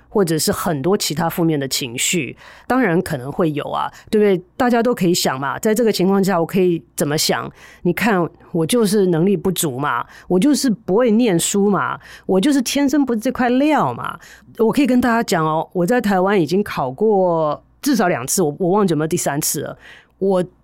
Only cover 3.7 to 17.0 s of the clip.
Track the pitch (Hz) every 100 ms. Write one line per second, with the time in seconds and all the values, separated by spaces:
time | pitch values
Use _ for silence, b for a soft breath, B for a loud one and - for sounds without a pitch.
3.7 | 143 143 B B 214 208 185 - - 247
4.7 | 233 247 240 180 180 175 131 139 127 220
5.7 | 214 226 190 185 196 190 175 165 - 185
6.7 | 165 - - 151 147 - 127 135 - B
7.7 | B 180 170 220 185 160 - - 170 160
8.7 | 240 208 208 185 160 190 185 190 170 156
9.7 | 123 143 120 - B B 180 277 254 269
10.7 | 190 - 196 254 214 247 170 - 202 202
11.7 | 175 127 135 B B B 190 277 277 233
12.7 | 285 277 294 262 226 262 247 247 254 302
13.7 | 269 147 120 - - B B B - 220
14.7 | 254 254 254 247 226 - 175 156 156 -
15.7 | 185 175 247 208 190 190 202 147 190 208
16.7 | - 131 131